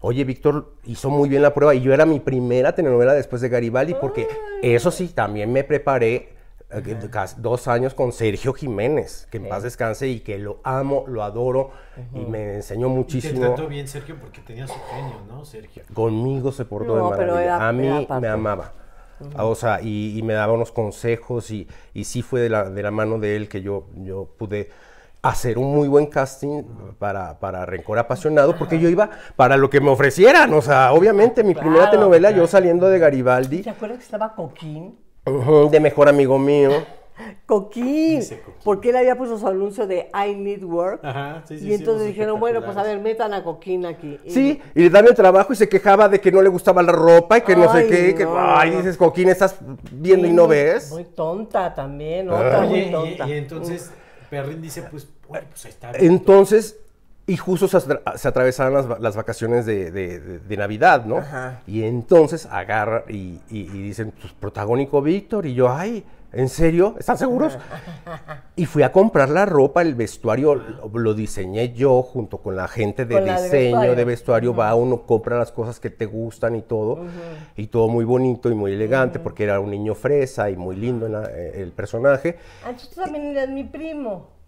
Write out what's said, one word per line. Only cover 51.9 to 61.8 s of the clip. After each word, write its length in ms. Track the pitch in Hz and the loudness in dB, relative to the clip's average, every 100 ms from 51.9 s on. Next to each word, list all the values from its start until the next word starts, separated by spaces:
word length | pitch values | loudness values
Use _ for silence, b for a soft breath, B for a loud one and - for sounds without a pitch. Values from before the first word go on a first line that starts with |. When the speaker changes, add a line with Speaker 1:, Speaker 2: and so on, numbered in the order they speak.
| 143 151 175 190 | -10 -8 -8 -4
Speaker 2:
otra 300 | 170 127 - | 0 2 2
Speaker 1:
Ah. 40 | - | 2
Speaker 2:
muy 140 | 185 | 0
Speaker 3:
Oye, 60 | 185 | 0
y, 20 | |
Speaker 2:
tonta. 360 | 165 160 180 139 | -4 -4 -6 -6
Speaker 3:
y 40 | |
entonces 580 | 147 139 160 170 175 - | -6 -8 -10 -10 -10 -12
Speaker 2:
Mm. 400 | - - - - | -20 -20 -20 -14
Speaker 3:
Perrín 300 | 143 139 160 | -10 -10 -10
dice, 220 | 160 165 143 | -12 -14 -14
pues, 180 | 147 - - - | -18 -20 -20 -14
oye, 140 | 147 - | -14 -14
pues 160 | - | -20
ahí 60 | - | -20
está 220 | - 120 | -20 -14
Víctor. 140 | 123 180 | 2 4
Speaker 1:
Entonces, 640 | 180 180 196 196 214 214 - - _ _ - - | 6 8 6 8 4 2 -14 -20 _ _ -16 -6
y 100 | 185 | -6
justo 320 | - 185 190 | -2 -2 2
se 80 | 185 | 2
atra-, 260 | 135 - - - | 0 -4 -4 -6
se 100 | 143 | -4
atravesaban 460 | 127 127 127 131 | 0 0 0 0
las 160 | 139 127 | 0 0
va-, 80 | 113 | -4
las 160 | 113 104 | -4 -4
vacaciones 480 | 110 107 113 120 113 | -8 -6 -2 -2 -2
de, 240 | 104 90 | -4 -6
de, 260 | 95 90 87 | -8 -8 -10
de, 180 | 87 87 | -14 -16
de 160 | 95 101 | -10 -6
Navidad, 480 | 101 107 165 151 | -6 2 4 4
¿no? 140 | 107 135 | 0 -6
Speaker 2:
Ajá. 420 | 143 139 127 127 - | -6 -12 -12 -14 -10
Speaker 1:
Y 180 | 107 | -6